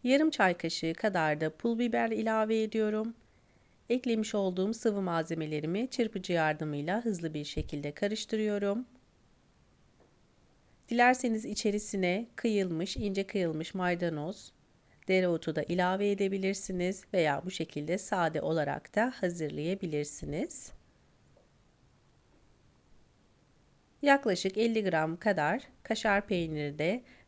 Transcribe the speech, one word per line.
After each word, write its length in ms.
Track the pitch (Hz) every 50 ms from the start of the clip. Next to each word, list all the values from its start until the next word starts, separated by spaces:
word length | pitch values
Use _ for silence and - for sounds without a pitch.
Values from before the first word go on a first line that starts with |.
| -
yarım 260 | 247 262 277 320 320
çay 280 | - - 214 185 175
kaşığı 360 | - - 165 - - - 165 165
kadar 480 | - - 214 190 175 156 156 151 151
da 80 | 156 156
pul 300 | - - - 233 233 226
biber 320 | 247 240 233 233 233 226
ilave 520 | 226 214 220 226 220 220 220 214 226 220 220
ediyorum. 500 | 214 214 220 214 214 214 214 220 233 226 - _ _ _ _ _ _ _ _ _ _ _ _ _ _
Eklemiş 460 | 240 254 - 240 226 220 214 - -
olduğum 380 | 208 196 185 180 185 185 208 226
sıvı 280 | 226 - 233 208 202
malzemelerimi 880 | 190 185 170 165 160 165 165 160 156 151 151 151 147 156 175 208 247 262
çırpıcı 440 | - - 233 220 - 190 185 - 180
yardımıyla 720 | 170 160 156 151 151 160 151 147 143 143 165 190 226 240
hızlı 280 | 233 202 170 165 160 156
bir 120 | 151 147
şekilde 460 | - - 156 147 - - 147 143 147
karıştırıyorum. 920 | 147 - - 202 214 214 - - - 214 214 208 208 202 202 202 202 226 254 - - - _ _ _ _ _ _ _ _ _ _ _ _ _ _ _ _ _ _ _ _ - _ _ _ _ _ _ _ _ _ _ _ _ _ - _ - -
Dilerseniz 560 | 233 240 240 247 254 247 - 240 226 220 214
içerisine 840 | - 208 - - 220 202 208 - - - 196 180 180 175 202 233 - -
kıyılmış, 640 | - - 233 214 202 190 180 170 160 175 196 -
ince 300 | - 226 202 190 196 196
kıyılmış 460 | 196 - 202 180 165 156 156 160 - -
maydanoz, 800 | 190 180 180 175 175 180 170 160 151 147 170 208 - - - _ _ _ _ _ _ _ _ _ _ -
dereotu 480 | - 185 185 185 180 170 165 - - 156
da 80 | - -
ilave 480 | - 175 180 180 180 185 196 202 202
edebilirsiniz 920 | 202 196 202 190 196 196 190 190 202 - - - 185 180 175 180 202 - - - -
veya 280 | 185 165 151 143 147 -
bu 60 | 185
şekilde 460 | - - 165 - - 151 147 156 175
sade 440 | 208 - - 214 190 170 160 160 156
olarak 540 | - 156 160 165 147 143 143 151 - - -
da 180 | 208 226 254 247
hazırlayabilirsiniz. 1600 | - - 180 175 175 160 147 - 151 151 165 190 196 - 165 151 147 147 147 - - - 127 143 160 262 349 - - - - - - _ - _ _ _ _ _ _ _ _ _ - _ _ _ _ _ _ _ _ _ _ _ _ _ _ _ _ _ _ _ _ _ _ _ _ _ _ _ _ _ _ - - - _ _ _ _ _ _ _ _ _ _ _ _ _ _ _ _ _ _ _
Yaklaşık 560 | - 285 277 277 277 233 185 180 - 190 190
elli 260 | 208 226 233 226 220 202
gram 340 | 190 165 156 156 160 165
kadar 440 | - - 214 196 175 147 151 180 262 - - - _ _
kaşar 440 | - 226 220 - 220 202 202 202
peyniri 520 | - 196 175 170 160 156 151 147 147 147 151
de 240 | 151 170 208 247 247 - - - -